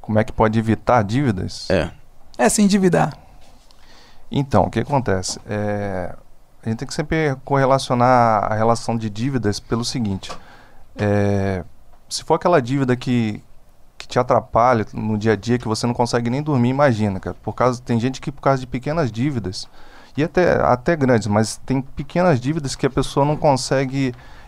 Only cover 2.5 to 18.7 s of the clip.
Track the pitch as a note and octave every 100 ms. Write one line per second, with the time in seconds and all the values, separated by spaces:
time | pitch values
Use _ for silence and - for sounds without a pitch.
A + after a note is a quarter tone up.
2.5 | - G3+ G3+ F#3 D#3+ D#3 - - - -
3.5 | - - - - - - - - C#3 C#3
4.5 | G2+ F2 A2+ A2+ C#3+ A#2 F#2+ - - -
5.5 | G#2 G#2 G#2 G2+ F#2 F2 - - - -
6.5 | - A2+ A2 C3+ - D3+ D#3+ D#3 C3+ -
7.5 | C#3 C3 C3+ - B2 B2 B2+ A#2 G#2+ -
8.5 | G#2+ A2+ A#2 - A2+ A2 G2+ C3 C3 G#2
9.5 | G2+ - A2+ A#2+ C#3 G#2+ F#2+ - - -
10.5 | - - - - - G#2 G2+ G2+ G2+ G2
11.5 | F#2+ - - - - - - - E3 F#3
12.5 | E3+ A#2+ C#3 C3 B2 C3 A#2+ A2 G#2 -
13.5 | - - - - - - - B2 A#2+ A2+
14.5 | A2+ B2 A#2+ G2+ A#2+ G#2+ G#2+ A2 G#2+ A#2
15.5 | B2 A#2 A2 A#2+ A#2 A#2+ A#2+ A#2 C3 D3+
16.5 | C#3 A#2+ C3+ D3 G#2+ G#2+ F#2 F2+ - -
17.5 | - B2 B2 - A#2 B2 C3 - - C#3
18.5 | C3+ B2